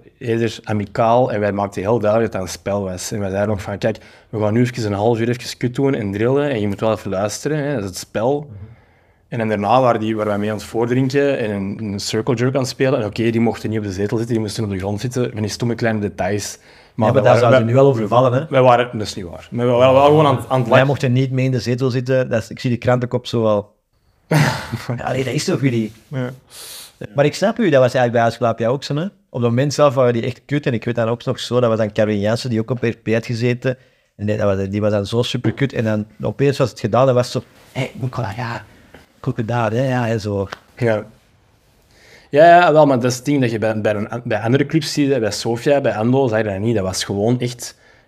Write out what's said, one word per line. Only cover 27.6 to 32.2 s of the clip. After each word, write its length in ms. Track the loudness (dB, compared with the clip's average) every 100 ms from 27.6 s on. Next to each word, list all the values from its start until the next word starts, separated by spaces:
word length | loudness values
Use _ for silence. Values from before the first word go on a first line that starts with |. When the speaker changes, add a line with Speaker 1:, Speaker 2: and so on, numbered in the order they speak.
| 2
Speaker 2:
dat 100 | 4
was 120 | 4
eigenlijk 180 | 4 2
bij 100 | 2
Asclepia 460 | 0 0 -2 0 -2
ook 160 | -2
zo, 100 | -4 -6
hè? 80 |
Op 360 | -6 -10 _ -4
dat 100 | 0
moment 240 | 0 0
zelf 200 | 4 4
waren 180 | 4 2
die 100 | 2
echt 180 | -4 -8
kut 220 | -6 -4 -2
en 60 |
ik 120 | -2
weet 100 | -2
dan 140 | -2 -2
ook 160 | -2
nog 160 | -6 -6
zo, 200 | -2 0
dat 80 | 2
was 100 | 2
dan 140 | 0
Carwin 280 | 0 0 0